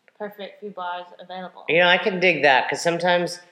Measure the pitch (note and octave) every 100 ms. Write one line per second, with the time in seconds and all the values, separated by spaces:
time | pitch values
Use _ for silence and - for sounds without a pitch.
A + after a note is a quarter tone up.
0 | _ - G#3 G3+ F#3+ - G#3 F#3 F3+ F3+
1 | F3+ - F3+ F#3 F3+ - - D#3+ F3+ F3+
2 | G#3+ F#3 F#3 D#3 C#3+ B2+ - G3+ F3 E3+
3 | F3+ F3 E3+ - -